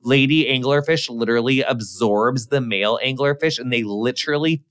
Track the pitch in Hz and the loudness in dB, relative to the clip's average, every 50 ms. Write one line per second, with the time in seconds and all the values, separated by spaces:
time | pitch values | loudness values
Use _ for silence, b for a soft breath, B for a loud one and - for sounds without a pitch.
0 | _ 120 131 139 135 135 151 156 151 117 135 127 127 135 143 143 143 156 160 156 | _ 2 4 4 4 4 4 2 2 2 0 -2 0 2 0 0 2 0 -2 -2
1 | - - 123 117 117 110 117 120 117 127 135 131 135 - 123 117 110 - - - | -2 -6 -4 -4 0 0 2 2 2 2 0 0 2 0 -2 -2 -4 -8 -4 -2
2 | 120 107 104 104 110 120 131 131 117 - - 139 127 117 104 95 98 104 117 - | 0 2 2 2 2 2 0 -2 -4 -2 -2 -2 0 0 -2 0 0 0 0 0
3 | - 131 131 127 139 143 143 143 - 160 151 - 127 127 123 117 113 104 101 104 | -2 -4 -2 0 0 0 0 0 -2 -2 -2 -2 -4 -2 -2 -2 -2 -2 -2 -2
4 | 113 123 127 - - - 147 147 151 160 160 147 - _ | -2 -2 -2 -2 -4 -2 -2 0 0 0 0 -2 -4 _